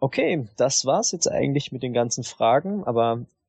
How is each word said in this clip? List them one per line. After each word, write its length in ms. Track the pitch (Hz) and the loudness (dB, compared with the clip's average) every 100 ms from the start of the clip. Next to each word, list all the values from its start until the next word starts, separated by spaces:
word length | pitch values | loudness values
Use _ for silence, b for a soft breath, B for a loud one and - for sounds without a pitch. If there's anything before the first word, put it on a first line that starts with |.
Okay, 480 | 135 - 165 160 113 - | -2 0 0 0 -4 -2
das 260 | 123 - | 0 0
war's 280 | 127 170 240 | 0 0 0
jetzt 180 | 170 - | -2 -2
eigentlich 420 | 127 135 139 - | 0 0 0 -2
mit 100 | 131 | -6
den 120 | 127 | -2
ganzen 300 | 120 120 - | 0 0 -2
Fragen, 600 | 123 - 113 131 185 208 | -8 0 4 4 2 -4
aber 400 | 123 117 117 117 123 _ | -2 0 2 0 -6 _